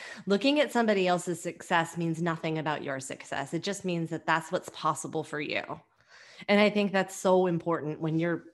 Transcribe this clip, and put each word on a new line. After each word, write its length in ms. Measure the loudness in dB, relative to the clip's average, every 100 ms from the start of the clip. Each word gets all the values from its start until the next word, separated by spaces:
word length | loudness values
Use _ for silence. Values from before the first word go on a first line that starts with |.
| -14 -8 0
looking 340 | 4 4 4
at 120 | 2
somebody 360 | 2 4 4 4
else's 320 | 2 0 -6
success 560 | -6 -10 0 2 2 -2
means 280 | -2 -2
nothing 340 | -2 -2 -2 -2
about 240 | -2 -4
your 180 | -4 -8
success. 540 | -8 -12 -8 -6 -4
It 80 | -4
just 240 | -4 -6 -4
means 240 | -2 -2
that 160 | -4 0
that's 260 | 0 2
what's 180 | -4 -6
possible 540 | -4 -2 -2 -4 -6
for 160 | -6 -6
you. 220 | -4 -4 -6 -12 _ _ _ -20 -20 -10 2
And 120 | 6
I 120 | 6
think 200 | 4 0
that's 240 | 0 -2 -2
so 300 | 4 4 4
important 560 | 0 0 -2 -2 -4
when 160 | -2 0
you're 280 | 0 -2 -6